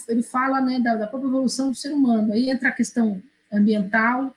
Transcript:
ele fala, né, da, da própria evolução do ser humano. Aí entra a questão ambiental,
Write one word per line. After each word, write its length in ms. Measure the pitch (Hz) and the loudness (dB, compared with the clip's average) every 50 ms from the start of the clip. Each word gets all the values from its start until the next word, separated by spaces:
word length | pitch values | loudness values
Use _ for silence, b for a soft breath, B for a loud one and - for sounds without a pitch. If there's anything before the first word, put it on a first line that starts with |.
| - - | -4 -4
ele 160 | 233 247 233 | -2 -2 -2
fala, 380 | - - 254 262 269 269 269 | -2 -2 -2 0 0 0 0
né, 180 | 262 254 254 254 | 0 0 0 0
da, 160 | 233 240 226 | 0 0 0
da 120 | 214 214 214 | 0 -2 -6
própria 200 | - 262 277 269 | -6 -4 -4 -2
evolução 420 | 254 269 262 233 - - 269 269 | 0 0 0 0 0 -2 -2 -2
do 60 | 240 | -4
ser 140 | - - 285 | -4 -6 -4
humano. 420 | 311 285 269 240 233 220 214 214 | 0 2 2 4 4 2 2 2
Aí 180 | 202 226 254 262 | 2 0 0 0
entra 200 | 269 254 - - | 0 0 0 -2
a 20 | |
questão 500 | - - 226 - - 247 226 214 202 185 - _ _ _ _ _ | 0 -2 -2 -2 0 0 0 0 0 -4 -8 _ _ _ _ _
ambiental, 840 | 208 208 208 220 214 208 190 - - 226 220 233 247 262 269 269 - | 0 2 4 4 4 2 0 0 0 0 2 2 0 0 -4 -6 -8